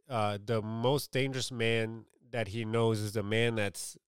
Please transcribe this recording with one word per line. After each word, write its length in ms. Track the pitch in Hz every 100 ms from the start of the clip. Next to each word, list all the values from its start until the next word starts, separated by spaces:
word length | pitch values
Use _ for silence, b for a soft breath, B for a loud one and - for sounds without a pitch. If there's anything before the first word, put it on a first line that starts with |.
| -
uh, 300 | 120 104 104
"The 180 | 104 113
most 500 | 107 113 123 143 -
dangerous 400 | 131 135 131 -
man 540 | 120 113 113 113 113 - _ 123
that 180 | 120 104
he 160 | 113 110
knows 340 | 117 113 110
is 160 | 107 107
a 80 |
man 320 | 101 110 117 110
that's, 420 | 101 - - -